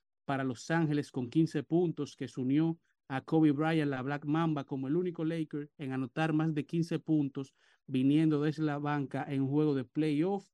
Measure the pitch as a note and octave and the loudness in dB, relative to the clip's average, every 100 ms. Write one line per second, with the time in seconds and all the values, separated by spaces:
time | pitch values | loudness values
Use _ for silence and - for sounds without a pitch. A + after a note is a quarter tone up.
0 | _ _ - C#3 C3 A#2+ - E3 D#3+ D3 | _ _ -4 -2 -2 -6 -2 0 2 0
1 | C#3 C3+ B2 D#3 D#3+ D3+ C#3 E3 F3+ D3+ | -4 -6 -2 2 2 0 0 0 2 -2
2 | C#3+ - B2+ - B2+ C#3+ E3 E3 _ _ | -8 -8 -10 -6 0 2 2 -2 _ _
3 | - C3+ - D#3+ D#3 C#3 D#3 D#3+ C#3+ C3 | -8 -8 0 4 6 4 2 2 0 -2
4 | B2+ C#3+ D3+ D#3 E3 D3 C3+ C#3 C3+ D#3+ | -4 -4 -2 0 0 -2 -4 -6 -2 0
5 | F3+ E3+ D#3+ E3 D#3 D3 D3 - C#3 C3 | 0 -2 -4 -2 -4 -8 -10 -10 -6 -4
6 | C3 - D#3+ D3+ D#3+ D3 C3+ E3 E3 D#3+ | -4 -2 0 2 0 -2 -2 -2 -2 -2
7 | - D#3 C#3 C#3 C3+ _ _ _ - B2+ | 0 0 0 -4 -10 _ _ _ -6 0
8 | C3+ D3 D#3+ D3 D3+ D3 D#3 C#3+ D3 D3 | 4 4 4 4 2 0 -2 -2 -2 -2
9 | C3+ C3+ D3 C#3 C3+ C#3+ D3+ C#3 A#2+ - | -2 -6 -4 -2 0 2 2 2 -2 -2
10 | D#3 D3 F3 G3 - | 0 0 0 -2 -8